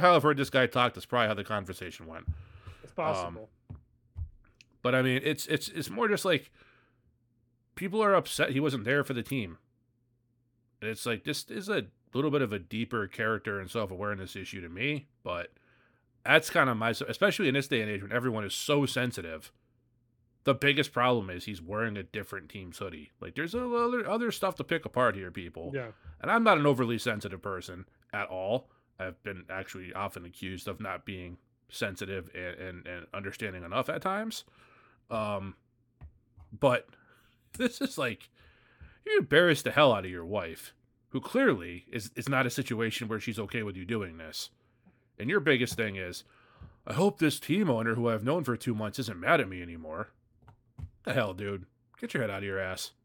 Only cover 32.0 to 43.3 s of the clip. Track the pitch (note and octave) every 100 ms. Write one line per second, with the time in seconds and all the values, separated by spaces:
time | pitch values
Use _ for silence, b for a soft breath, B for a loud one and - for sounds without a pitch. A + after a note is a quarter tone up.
32 | F#2+ F#2+ F2 F2+ F2+ - F#2 F2+ E2+ F2+
33 | D#2+ G2 G2 - G#2+ F#2 F2 A#2 C3 -
34 | F#3+ G3 A3 - - b b b b b
35 | - A2+ G#2 G2+ G2 - _ _ _ _
36 | - - _ - - G#2+ C3+ B2 - b
37 | b b b b _ - B3 - C4+ -
38 | B2+ G2+ - b b b b b b b
39 | G#4 G#4+ D#3+ C#3+ F3 D3 A2+ C#3+ D3 G#2
40 | F#2 F2+ E2+ G#2 E2 D#2+ - - _ _
41 | _ C3+ - A#3+ C4+ A2 F2 F2 - A#2
42 | G2+ - C3 C3+ B2+ - A#2+ A2+ A2 -
43 | A2 A2 A#2+